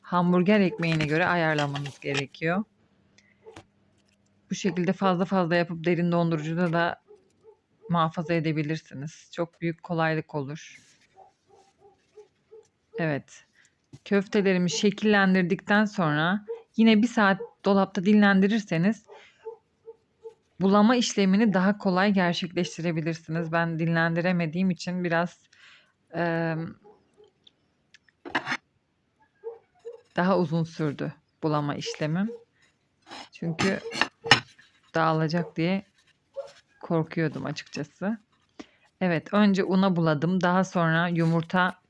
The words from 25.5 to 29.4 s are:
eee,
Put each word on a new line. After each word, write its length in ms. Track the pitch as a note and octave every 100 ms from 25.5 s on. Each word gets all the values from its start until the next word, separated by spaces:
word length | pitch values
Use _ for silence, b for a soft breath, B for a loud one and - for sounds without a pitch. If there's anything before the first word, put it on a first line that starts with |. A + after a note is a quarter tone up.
| b b b b _ _ E3
eee, 420 | E3+ E3 E3 D#3+ E3 - - _ _ _ - _ _ _ _ _ _ _ _ _ - - - - _ _ _ _ _ _ _ _